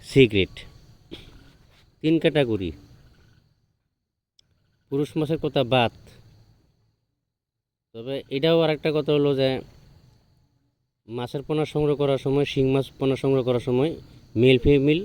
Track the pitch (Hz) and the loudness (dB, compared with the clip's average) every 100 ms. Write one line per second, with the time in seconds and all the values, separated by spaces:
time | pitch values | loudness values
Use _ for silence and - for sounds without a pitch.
0 | - 135 123 104 90 - - - - - | 0 4 4 4 -2 -6 -20 -20 -20 -20
1 | _ - - - - _ _ _ _ _ | _ -20 -20 -20 -20 _ _ _ _ _
2 | 156 160 165 151 127 107 90 78 - - | -2 0 0 0 0 -2 -6 -10 -20 -20
3 | - _ _ _ _ _ _ _ _ _ | -20 _ _ _ _ _ _ _ _ _
4 | _ _ _ _ _ _ _ _ _ 139 | _ _ _ _ _ _ _ _ _ -6
5 | 147 165 151 160 156 143 123 127 113 - | -6 -4 -4 -4 -4 -2 0 0 0 -4
6 | - - - - _ _ _ _ _ _ | -20 -20 -20 -20 _ _ _ _ _ _
7 | _ _ _ _ _ _ _ _ _ 113 | _ _ _ _ _ _ _ _ _ -16
8 | 117 135 - 135 160 165 160 151 160 151 | -10 -10 -8 -2 2 2 2 0 -2 -2
9 | 143 147 143 135 135 131 - - - - | 0 2 2 2 0 -2 -8 -20 -20 -20
10 | _ _ _ _ _ _ _ _ _ _ | _ _ _ _ _ _ _ _ _ _
11 | - 117 123 151 131 156 151 151 151 143 | -14 -10 -8 -10 -6 -4 -2 -2 -2 0
12 | 143 135 139 139 139 - 131 135 131 - | 0 0 -2 -2 -2 0 0 0 -2 -4
13 | 139 127 135 135 123 123 120 123 151 - | -2 0 0 0 0 -2 0 0 0 -4
14 | - - - 110 127 127 147 143 139 156 | -16 -20 -8 2 4 4 4 4 4 0